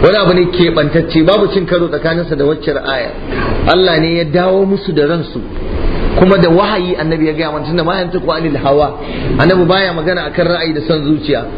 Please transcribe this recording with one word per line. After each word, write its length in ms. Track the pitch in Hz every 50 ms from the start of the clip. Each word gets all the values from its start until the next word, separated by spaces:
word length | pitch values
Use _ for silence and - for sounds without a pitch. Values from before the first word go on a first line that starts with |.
| -
wani 120 | 165 202 214
abu 140 | 196 175 180
ne 100 | 180 180 175
keɓantacce, 720 | 175 - 175 170 160 160 147 143 - 165 160 - - 160 160
babu 240 | 175 196 214 202 185
cin 160 | - 196 175
karo 240 | 165 180 175 170 160
tsakaninsa 480 | 147 143 160 165 165 170 170 - 160
da 80 | 139 143
waccar 320 | 143 156 151 - 165 143 - -
aya. 240 | 139 135 127 113 120 - - - - 120 123 123 123 113 - - -
Allah 240 | 156 185 185 180 165 156
ne 160 | 160 165 170 170
ya 60 | 170
dawo 420 | 151 143 180 180 185 185 196 190
musu 260 | 190 196 196 196 196
da 140 | 165 147 143
ransu, 340 | 147 170 165 147 - - 123 - - - - - - - - - - - - - - - -
kuma 180 | 180 185 196 190
da 100 | 175 170
wahayi 460 | 165 180 208 202 220 196 180 180 175
annabi 300 | - 156 160 165 156 156
ya 60 | 156
gaya 200 | 151 151 165 156
mana, 140 | 151 151 147
tunda 180 | 147 165 175 160
ma 140 | 170 185 190
yantiqu 300 | 180 170 180 175 - 156
anil 240 | 156 160 165 160 139
hawa, 420 | 131 135 139 143 143 147 135 - - - - - - - - - -
annabi 260 | 151 170 185 180 175
baya 280 | 165 185 190 196 185
magana 320 | 170 165 156 180 185 175 156
akan 200 | 147 147 170 170
ra'ayi 260 | 175 175 165 165 160 151
da 60 | 147 151 160
son 160 | 165 156 143
zuciya. 400 | 143 156 143 151 147 135 113 113 104 95